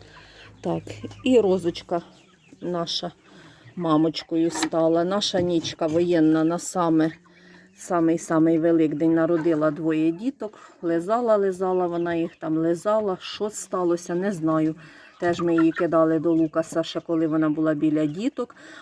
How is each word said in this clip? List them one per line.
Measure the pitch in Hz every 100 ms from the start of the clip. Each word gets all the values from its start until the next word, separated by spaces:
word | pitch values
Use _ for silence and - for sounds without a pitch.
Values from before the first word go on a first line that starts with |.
| - - - - - -
Так, | 180 165 - - - -
і | 254 247
Розочка | 202 185 170 170 - 170 - - _ _ _ -
наша | 175 175 170 - 175 - _ - - - - -
мамочкою | 165 156 160 - - 165 165
стала. | 165 160 165 160 165
Наша | 175 202 - 190
Нічка | 175 170 - - 165
воєнна | 160 175 170 156 160
на | 160 170
саме, | - 190 170 160 160 - _ - - - - -
самий-самий | - 175 165 165 - 160 165 165
Великдень | 170 165 156 147 165
народила | 165 160 170 170 151 156
двоє | 147 160 156 160
діток. | 170 247 - 214 - - -
Лизала, | 170 170 175 233 240 208
лизала, | 196 180 190 185 175
вона | 170 175
їх | 170 170 -
там | 165 160
лизала. | 165 170 208 214 208 180
Що | - - 208
сталося, | - - 190 175 175 -
не | 175 196
знаю. | 175 156 160 156 160 - - - -
Теж | 175 170
ми | 170 165
її | 165
кидали | - 170 165 160 160
до | 160
Лукаса, | 160 160 165 160 165
ще | 160 165
коли | - 165 160
вона | 160 156
була | 151 156
біля | 147 156 156 151
діток. | 165 247 - 247 - - -